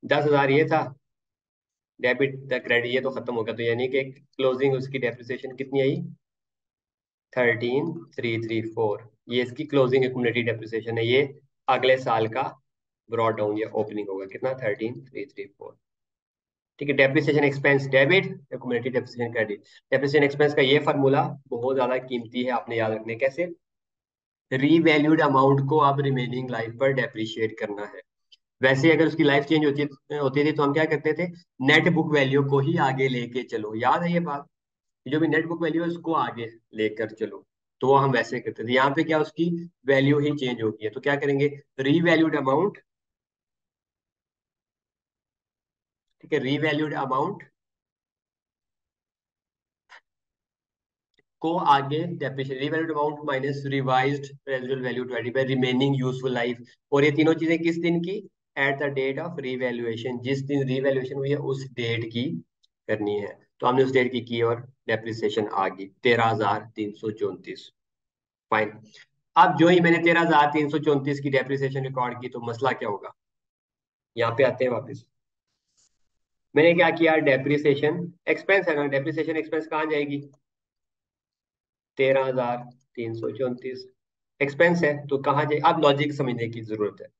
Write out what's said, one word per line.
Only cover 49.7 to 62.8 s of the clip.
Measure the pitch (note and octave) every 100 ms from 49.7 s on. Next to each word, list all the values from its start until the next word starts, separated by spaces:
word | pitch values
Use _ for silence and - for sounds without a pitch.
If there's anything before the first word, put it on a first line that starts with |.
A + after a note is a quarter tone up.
| _ _ - _ _ _ _ _ _ _ _ _ _ _ _ _ _
को | D#3+ F3
आगे | E3 C#3 C3+ D3+
डेप्रिसिएशन, | E3+ E3+ C3+ C3+ C3+ C3
revalued | C#3+ D#3+ D#3+
amount | D3+ D3 D3
minus | D3 C3+ C3+ C#3 C3+
revised | C#3 C3+ B2+ C3+ C#3+ C#3 - -
residual | C3 B2 C3+
value | B2+ A#2+
divided | B2+ A#2+ A#2 B2
by |
remaining | B2+ C3+ B2+ B2 C#3 C3+ B2+
useful | C3 C3 B2
life। | A#2+ B2 - _ _
और | C#3+
ये | D3
तीनों | D3 D#3
चीजें | D#3+ E3 E3
किस | E3 E3+
दिन | E3+ E3+
की? | F3 G#3 - _ _ -
At | C#3
the | C#3 C#3+
date | C#3 C3+ C3+
of | E3+ E3+
revaluation, | B2+ B2+ B2+ A#2+ A#2+ A2+ B2+ B2
जिस | A#2 C3+
दिन | C3+ C#3+ C3+
revaluation | C3 C#3 C3+ B2+
हुई | C#3+ C#3
है, | C#3+
उस | C3+ C3+ C3+
date | B2 A#2 A#2
की | A2+ A#2 C3 E3+ - _ _ _